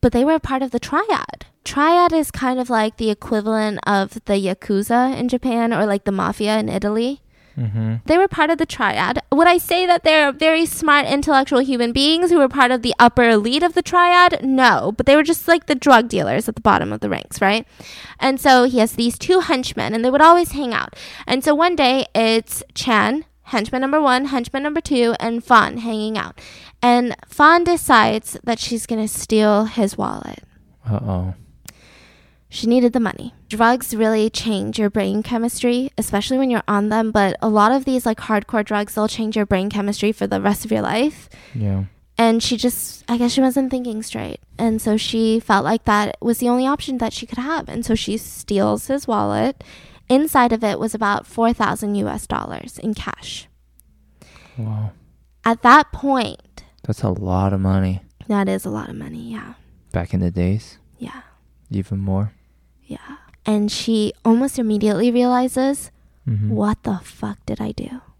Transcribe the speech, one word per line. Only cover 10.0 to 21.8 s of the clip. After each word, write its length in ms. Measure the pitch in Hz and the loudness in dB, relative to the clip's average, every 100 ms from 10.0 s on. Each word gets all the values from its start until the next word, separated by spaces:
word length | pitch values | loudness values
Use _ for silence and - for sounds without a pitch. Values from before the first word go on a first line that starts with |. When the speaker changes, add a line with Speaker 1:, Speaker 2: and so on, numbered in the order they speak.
| 320 | 4
Speaker 1:
they're 260 | 311 294 | 4 2
very 340 | 269 311 320 330 | 2 2 2 0
smart, 400 | - 320 285 277 | -2 2 2 2
intellectual 540 | 277 285 277 269 269 | -2 2 2 4 0
human 320 | 269 254 240 | 0 0 0
beings 400 | 240 277 320 359 | 2 2 2 4
who 60 | 339 | 4
were 100 | 269 | 4
part 240 | 269 247 | 4 2
of 100 | 247 | 2
the 140 | 240 - | -2 4
upper 300 | 240 - 233 | 4 6 4
elite 320 | 220 208 269 | 4 2 0
of 120 | 349 | 2
the 80 | 330 | 0
triad? 580 | - 359 349 349 359 339 | 0 2 4 6 6 4
No, 520 | 262 262 254 175 151 220 | 0 4 4 4 0 -2
but 100 | 254 | 4
they 120 | 285 | 4
were 40 | |
just, 280 | 311 330 - | 4 0 2
like, 160 | 330 - | 2 2
the 100 | 285 | 0
drug 320 | 294 240 233 | 6 6 6
dealers 400 | 196 151 131 226 | -2 -2 -2 -4
at 80 | 220 | -2
the 60 | |
bottom 320 | 220 196 - | 2 2 0
of 80 | - | -6
the 80 | 208 | -4
ranks, 320 | 180 - - | -6 -8 -2
right? 260 | 196 214 - _ - - - - | 0 0 -4 _ -20 -20 -20 -4
And 180 | 262 269 | -2 2
so 240 | 285 254 | 6 6
he 160 | 247 247 | 6 2
has 140 | 220 | 0
these 240 | - 233 - | 0 -2 -2
two 220 | - 370 | 2 2
henchmen, 520 | 339 277 254 - - | 2 -2 -4 -6 -4
and 100 | 220 | -2
they 60 | 240 | 0
would 120 | 269 | 6
always 320 | 311 349 339 | 6 6 4
hang 200 | 277 269 | -4 -4
out. 220 | 226 - - - - - | -4 -6 -12 -20 -18 -6
And 160 | 254 | -2
so 100 | 269 | 2
one 220 | 294 339 | 4 2
day, 300 | 339 | 4